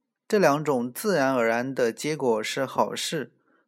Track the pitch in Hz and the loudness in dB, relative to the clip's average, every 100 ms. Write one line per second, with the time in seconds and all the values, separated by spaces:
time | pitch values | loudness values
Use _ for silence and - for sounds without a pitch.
0 | _ _ - 214 165 147 147 143 123 - | _ _ 0 4 4 4 2 0 -2 -4
1 | 214 165 135 131 113 117 131 127 120 113 | -2 2 2 2 2 0 -2 -2 -2 -2
2 | 147 156 131 110 107 - 131 131 107 117 | -6 -2 0 0 -2 -6 -4 0 -2 -2
3 | - 165 123 _ _ _ | -6 -6 -8 _ _ _